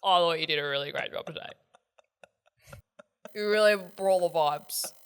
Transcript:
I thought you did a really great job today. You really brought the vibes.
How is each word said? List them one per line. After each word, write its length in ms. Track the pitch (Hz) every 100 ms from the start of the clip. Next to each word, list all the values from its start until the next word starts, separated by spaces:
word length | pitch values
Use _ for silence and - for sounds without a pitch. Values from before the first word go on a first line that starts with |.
I 140 | 202 180
thought 220 | 170 165
you 60 | 160
did 120 | 151
a 40 |
really 300 | 143 139 143
great 200 | 143 120
job 140 | - -
today. 140 | 156 - - _ _ _ _ _ _ - _ _ _ _ - _ _ - _ -
You 140 | - 208
really 280 | 208 214 208 180 -
brought 240 | 196 190
the 100 | 175
vibes. 540 | 165 147 147 - - - -